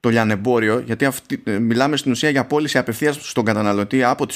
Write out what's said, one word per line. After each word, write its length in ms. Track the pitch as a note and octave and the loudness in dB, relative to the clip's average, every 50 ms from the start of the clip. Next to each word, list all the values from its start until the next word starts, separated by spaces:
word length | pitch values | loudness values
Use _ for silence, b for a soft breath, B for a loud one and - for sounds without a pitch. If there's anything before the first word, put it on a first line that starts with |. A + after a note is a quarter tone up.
το 80 | - B2 | 2 2
λιανεμπόριο, 680 | A2+ A#2 A2+ G#2+ A2 F#2+ G2+ B2 B2 A#2+ A2 G#2+ G#2+ B2 | 2 4 2 2 0 0 0 0 0 2 2 2 0 0
γιατί 260 | B2 A#2 A2+ A2+ C#3 | -2 -4 -4 0 0
αυτή, 380 | C#3 C3 - - _ C#3 C3+ - | -2 -2 -4 -10 _ -10 -8 -6
ε, 140 | - G#2 G2 | -4 -2 0
μιλάμε 380 | A#2 A2+ A#2 A#2 C3+ C#3+ D3+ | 0 0 2 2 2 0 0
στην 160 | C3+ - C#3 B2 | -2 -2 -2 -2
ουσία 180 | A2+ - D3+ | 0 0 0
για 140 | D3 C3+ B2 | 0 0 0
πώληση 340 | - D3 D3+ D#3 D3 - C#3 | 0 0 0 0 0 0 -2
απευθείας 380 | B2 - A2+ - D3+ D3+ C#3+ | -2 -2 -4 0 0 0 0
στον 280 | C#3 - - - - A2+ | -2 -8 -6 -2 -2 0
καταναλωτή 580 | G#2 A2 G#2 G#2+ G#2 G2+ G2+ G2+ G#2 - C3 B2+ | 2 0 0 2 0 0 0 -2 0 0 2 2
από 240 | A#2+ B2+ - C#3+ | 2 2 0 -2
τη 80 | A2+ - | -4 -4